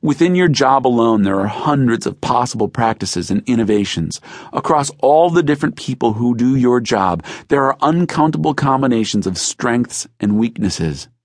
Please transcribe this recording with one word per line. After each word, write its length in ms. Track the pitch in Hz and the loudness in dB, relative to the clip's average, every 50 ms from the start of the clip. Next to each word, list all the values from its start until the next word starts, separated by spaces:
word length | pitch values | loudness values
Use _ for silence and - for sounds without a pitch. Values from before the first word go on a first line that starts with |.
Within 320 | - 151 143 143 170 180 180 | 0 -2 0 2 2 2 4
your 140 | 180 185 | 4 4
job 400 | 170 139 - 139 131 135 139 123 | 2 2 2 4 4 4 4 2
alone, 360 | 131 123 117 117 117 113 107 98 | 2 2 4 2 2 2 2 2
there 180 | 98 98 98 | 0 0 0
are 60 | 98 | -2
hundreds 580 | 107 - - - 147 147 139 131 120 113 113 - | -2 -4 -4 -2 -2 0 2 2 2 0 0 -2
of 160 | - - _ | -6 -6 _
possible 480 | - - 123 123 123 120 - 113 107 98 | -4 -2 0 0 0 -2 -2 -4 -4 -4
practices 600 | - - 117 113 113 - - 101 - 87 87 - | -2 -2 0 0 0 -2 -6 -6 -6 -6 -4 -2
and 140 | 95 104 - | -2 -2 0
innovations. 760 | - 123 117 113 98 107 104 101 - - 87 82 80 - - - - - - - - - | 0 0 0 2 2 2 0 0 -2 -4 -6 -6 -6 -8 -12 -16 -18 -20 -20 -18 -8 -6
Across 380 | - - - 165 151 143 143 - _ | -6 -2 0 0 0 0 -2 -4 _
all 300 | - 131 147 156 170 175 | 2 4 4 4 4 4
the 140 | 165 175 165 | 2 2 2
different 320 | 143 147 143 156 - - | 2 0 0 -2 -6 -6
people 380 | - - - 131 - 123 117 107 | -6 -8 -8 -4 -2 0 -2 0
who 240 | 110 120 120 120 | 0 0 0 0
do 180 | 113 120 127 135 | 2 2 2 2
your 240 | 135 123 123 123 123 | 2 2 2 2 2
job, 420 | 117 - 120 104 95 92 85 85 - - - - - _ | 0 0 0 2 2 0 0 -2 -6 -12 -16 -18 -4 _
there 160 | 147 143 135 | 0 2 2
are 120 | 135 135 - | 2 0 0
uncountable 720 | - 147 160 170 175 156 - - 151 156 156 156 151 156 147 | 0 0 2 2 0 -2 0 0 0 0 0 0 -2 -2 0
combinations 720 | - - 139 135 131 139 131 120 113 110 101 - 104 92 | 0 0 0 0 2 2 0 0 0 0 0 -2 -2 -2
of 100 | 95 92 | -2 -4
strengths 680 | - - - - _ 110 120 120 120 123 - - - - - _ | -4 -6 -8 -6 _ -4 -2 0 0 -2 -2 -6 -12 -12 -14 _
and 220 | _ - 101 104 107 | _ -2 0 0 0
weaknesses. 680 | 113 117 117 - - 95 - - 82 80 73 71 - - _ _ | 0 -2 -2 -4 -4 -4 -4 -4 -4 -4 -6 -8 -12 -18 _ _